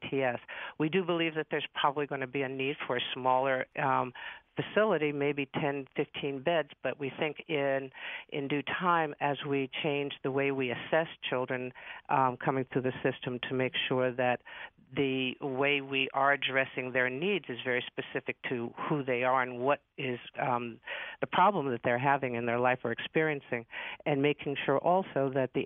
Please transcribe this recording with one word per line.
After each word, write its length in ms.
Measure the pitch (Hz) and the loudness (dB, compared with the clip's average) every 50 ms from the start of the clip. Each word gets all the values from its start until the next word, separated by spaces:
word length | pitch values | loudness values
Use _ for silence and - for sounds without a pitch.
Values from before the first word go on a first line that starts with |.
| - - | -4 -4
T 140 | 147 135 135 | -2 0 0
S. 160 | 127 120 - - - - - - - - - | 0 0 -2 -8 -10 -12 -10 -10 -10 -4 -2
We 100 | 151 156 | -2 2
do 140 | 147 190 185 | 2 0 0
believe 320 | 165 175 165 165 165 151 | 2 0 2 2 0 0
that 120 | 156 156 - | -2 -4 -2
there's 160 | - 147 139 - - - | -2 -4 -4 -4 -6 0
probably 280 | - 147 135 151 147 131 | 0 2 2 2 -2 -2
gonna 180 | 143 135 135 | -2 -4 -4
be 160 | 127 127 139 | -4 -2 -2
a 80 | 135 127 | -2 -2
need 280 | 135 135 135 135 151 - - - | -2 -2 -2 -2 -2 -4 -4 -2
for 80 | 131 | -2
a 60 | 123 - - - | -2 -2 -4 -4
smaller, 520 | 131 127 131 127 127 131 139 131 127 131 - - - | -2 2 4 4 4 4 2 2 0 -2 -4 -4 -2
um, 360 | 151 135 131 127 127 127 - - - - - - _ _ - | 0 2 2 2 2 0 -4 -10 -12 -12 -14 -14 _ _ -6
facility, 560 | - - - - 208 214 220 185 151 151 147 | -6 -6 0 2 2 4 4 4 2 2 0
maybe 360 | 143 143 139 143 143 143 139 - - - | 0 0 0 0 0 0 -2 -4 -2 -2
ten, 260 | 151 143 139 143 135 - - | 0 0 -2 -2 -6 -8 -4
fifteen 460 | - 143 - - - - 143 139 135 | -4 -4 -4 -2 -6 -4 -4 -4 -2
beds, 280 | 131 170 170 160 143 147 - _ | 0 0 2 2 0 -2 -6 _
but 160 | - 131 120 - | -6 -6 -4 -4
we 120 | 143 131 - - | -4 -6 -4 -2
think 240 | 165 151 143 - - - | -2 -2 -4 -6 -8 -4
in, 400 | 160 143 139 139 135 135 135 131 - - - - - - - - | -2 0 0 2 0 0 -2 -4 -12 -12 -10 -10 -10 -10 -12 -8
in 180 | - 151 139 139 | -6 -6 -2 -2
due 160 | 147 143 139 - - - | -2 -2 -2 -2 -4 0
time, 340 | 185 180 170 170 160 147 143 - | 2 4 4 4 2 0 -2 -2
as 180 | 143 143 143 - - 147 | 0 0 0 0 -2 -2
we 220 | 139 139 135 131 - - - | 0 0 0 -2 -4 -4 -2
change 300 | 156 143 143 143 143 - - - | 0 0 0 -2 -4 -6 -4 -4
the 80 | 143 | -2
way 200 | 131 139 139 139 | 0 2 2 2
we 200 | 139 135 131 123 | 0 0 0 -2
assess 360 | 117 - - - - 160 165 - - - - - | -2 -4 -4 2 2 2 2 2 -4 -10 -6 -2
children, 440 | - 127 127 127 131 123 127 127 - - - - - - - - | -2 -2 0 -2 -2 -4 -4 -6 -10 -12 -16 -14 -16 -14 -4 0
um, 280 | 147 139 131 127 123 - - | 2 4 4 4 2 0 0
coming 220 | 156 135 135 127 - | 0 0 0 0 0
through 120 | - 135 123 | 0 0 0
the 100 | 131 123 - - | 0 -2 0 0
system 360 | 135 127 - - 135 123 120 - - | -2 -2 0 -4 -6 -4 -4 -4 -4
to 40 | 135 | 0
make 200 | 127 131 123 - - - - | 0 0 0 0 -2 -2 0
sure 220 | 135 127 127 127 | 2 2 2 2
that 280 | 120 123 127 123 120 - - - - - - - _ _ - - 127 | 2 2 2 2 2 0 -2 -10 -16 -16 -16 -16 _ _ -20 -10 -2
the 380 | 139 139 135 131 135 131 127 - - | 0 0 2 2 0 0 -2 -2 -4
way 400 | - 143 131 127 143 143 143 143 | -6 -4 -2 0 2 2 2 0
we 260 | 135 135 139 135 135 - - | 0 -2 -2 -2 -2 0 0
are 200 | 135 135 139 139 | 2 4 4 4
addressing 580 | 135 135 131 131 135 135 131 - 143 127 127 | 4 2 0 2 2 2 2 -2 -6 -4 0
their 180 | 123 131 127 127 | 2 2 2 2
needs 360 | 127 131 165 202 208 170 143 - | 2 0 0 0 0 0 -2 -4
is 80 | 127 113 - | -8 -6 -2
very 200 | 131 123 123 120 - | 0 0 0 -2 -4
specific 480 | - - 131 - - 135 - - 117 _ - - | -8 -8 -8 -4 -4 -6 -4 -4 -8 _ -4 -4
to 240 | 135 120 117 120 - - - - | -2 -2 -4 -4 -6 -6 -2 0
who 160 | 156 147 131 | 0 0 0
they 200 | 131 127 120 127 | 0 0 2 2
are 180 | 127 131 131 | 4 4 4
and 180 | 123 123 123 120 | 2 0 -2 -2
what 200 | 120 135 143 - _ _ _ - | 2 2 0 0 _ _ _ -6
is, 220 | - 127 123 120 - - - - | -4 -4 -4 -4 -6 -12 -6 -4
um, 360 | 143 139 123 120 120 120 113 - - - - - - - - - | 0 0 0 0 -2 -4 -8 -12 -12 -10 -8 -8 -8 -10 -6 -6
the 60 | 135 - | -6 -2
problem 420 | - - 180 202 208 175 139 139 | 4 6 6 6 6 4 0 0
that 120 | 120 117 - | -2 0 2
they're 140 | 131 120 120 | 2 2 4
having 380 | 131 143 139 139 139 127 120 | 4 4 4 4 2 -2 -2
in 100 | 117 120 | -2 0
their 140 | 120 117 120 | 0 2 2
life 200 | 123 127 127 127 - | 4 4 2 2 0
or 80 | 117 | -4
experiencing, 760 | 117 - - - - 160 156 156 147 139 - - 127 120 113 _ - - - - - - - | -4 -4 -6 -2 0 2 2 2 0 -2 -4 -6 -6 -6 -6 _ -12 -10 -10 -10 -10 -6 -2
and 160 | 160 147 135 | 0 2 4
making 340 | 139 147 143 - - 151 139 - - | 4 2 2 2 -2 -6 -4 -2 0
sure 120 | - 139 - | 2 2 2
also 520 | - 165 175 190 190 - - 143 139 135 131 | 4 4 4 4 2 0 0 0 0 2 2
that 180 | 139 131 123 - | 2 0 2 0
the 80 | 143 - | -2 2